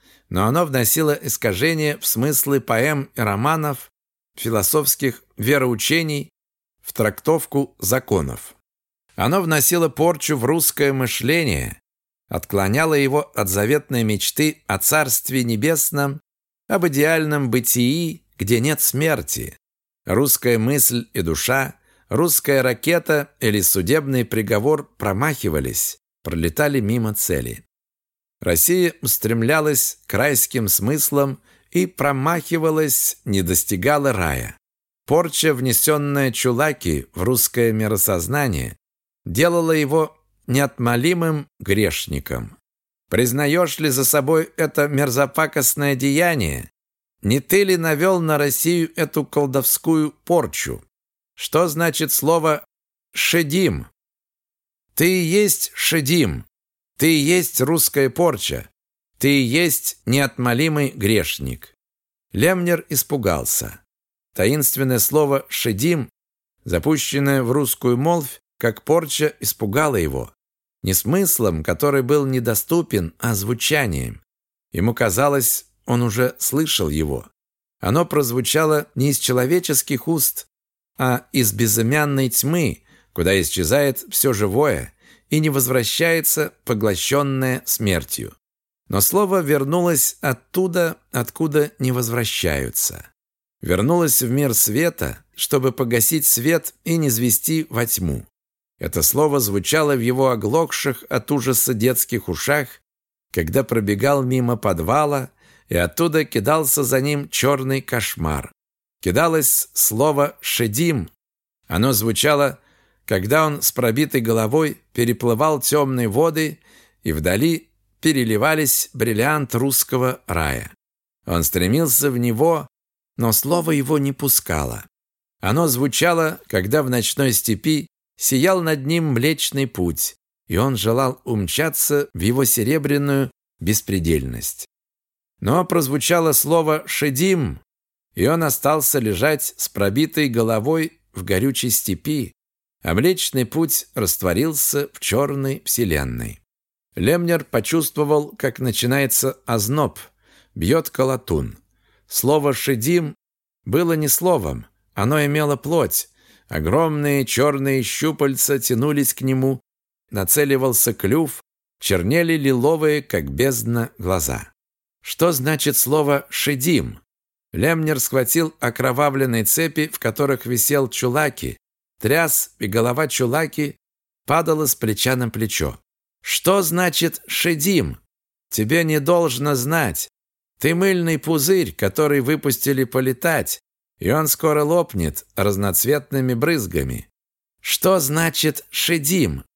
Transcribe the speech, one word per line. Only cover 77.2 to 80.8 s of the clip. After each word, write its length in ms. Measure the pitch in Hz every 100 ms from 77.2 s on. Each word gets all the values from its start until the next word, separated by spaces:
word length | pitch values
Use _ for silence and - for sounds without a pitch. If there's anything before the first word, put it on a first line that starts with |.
| - _ _ _ _ _
Оно 260 | 95 135 175
прозвучало 800 | 151 131 123 117 151 160 151 147
не 180 | - 139
из 80 | 139
человеческих 880 | - 123 127 180 175 143 - 131 -
уст, 400 | 165 127 - - _ _ _